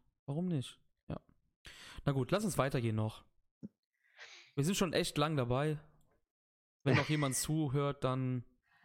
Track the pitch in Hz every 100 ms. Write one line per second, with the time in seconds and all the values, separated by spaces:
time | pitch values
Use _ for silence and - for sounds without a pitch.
0 | _ _ - 143 185 151 - - _ _
1 | - - _ _ _ _ - - - -
2 | - 135 123 190 214 135 131 143 117 110
3 | 107 - - _ _ - - _ _ _
4 | _ - - - - - 147 202 180 135
5 | 175 - 151 151 120 127 151 147 - _
6 | _ _ _ _ _ _ _ _ 139 120
7 | 135 151 139 123 - 156 147 143 143 139
8 | 131 131 127 127 - _ _ _